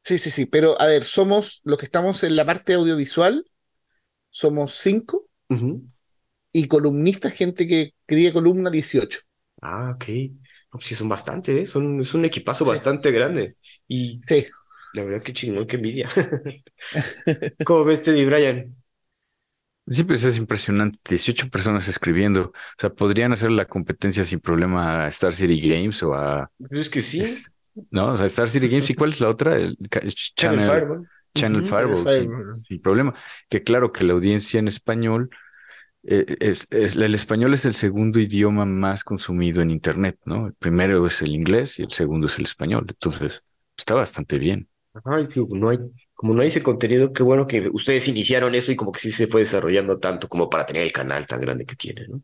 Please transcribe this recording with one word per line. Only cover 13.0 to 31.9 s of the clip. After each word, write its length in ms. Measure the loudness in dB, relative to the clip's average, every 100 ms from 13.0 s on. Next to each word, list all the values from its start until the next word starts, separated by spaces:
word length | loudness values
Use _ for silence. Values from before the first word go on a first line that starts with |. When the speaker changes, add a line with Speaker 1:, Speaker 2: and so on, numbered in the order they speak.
| 2
Speaker 2:
grande. 460 | 2 2 0 -4 _ -20 -20 _
Y 340 | -6 -4 -8 2
Speaker 1:
Sí. 180 | 2 2 -12 _ -20 -12
Speaker 2:
la 100 | -8
verdad, 200 | -6 -6
qué 100 | -6
chingón, 320 | -8 -4 -4 -2
qué 100 | -4
envidia. 320 | -4 -4 -2
<laughs> 540 | -2 0 -4 -8 -16 _ _ -8 -6 -6 -4 -2 -2 -4 -6 2
¿Cómo 180 | 4
ves, 200 | 6 2
Teddy 220 | 4 4 4
Brian? 500 | 4 2 0 -8 -18 _ _ _ _ _ _ _ _ _ _ -4
Speaker 3:
Sí, 140 | -2
pues 180 | 2 2
es 140 | 2 0
impresionante, 640 | -2 -4 0 0 0 -2 -2
dieciocho 420 | -2 0 -2 -2
personas 380 | -2 0 0 -2
escribiendo. 600 | -4 0 2 2 2 0
O 60 | -8 -20 -4
sea, 120 | -4
podrían 380 | 0 0 2 2
hacer 200 | 2 2
la 140 | 2 0
competencia 600 | -4 -6 -2 -2 0 -2
sin 160 | -2
problema 640 | 0 2 2 0 0 0 -2
a 20 |
Star 260 | 0 -2
City 260 | 2 2 2
Games 420 | 2 2 0 -2
o 100 | -2
a 380 | -2 -2 -2 -6 _
Speaker 2:
Pues 240 | -10 -8
es 80 | -4
que 120 | -4
sí. 200 | -4 -4
Speaker 3:
es-, 280 | -6 -8 -16 _ _ -20 -6
¿no? 240 | -2 0
O 40 | 0
sea, 80 | 0
Star 240 | 0 0
City 180 | 2 2
Games, 220 | 2 0
¿y 60 | 0
cuál 160 | 0
es 100 | 2
la 80 | 0
otra? 280 | 2 2 2
El 200 | 0 -6 -4
ca-, 120 | -4
Speaker 2:
Channel 580 | -4 -8 -8 -2 0 2
Speaker 3:
Channel, 100 | 4
Speaker 2:
Fireball. 400 | 2 0 -6 -12 _ _
Speaker 3:
Channel 280 | -2 0 0
Speaker 1:
Ujú. 80 | 0
Speaker 3:
Fireball, 340 | 0 2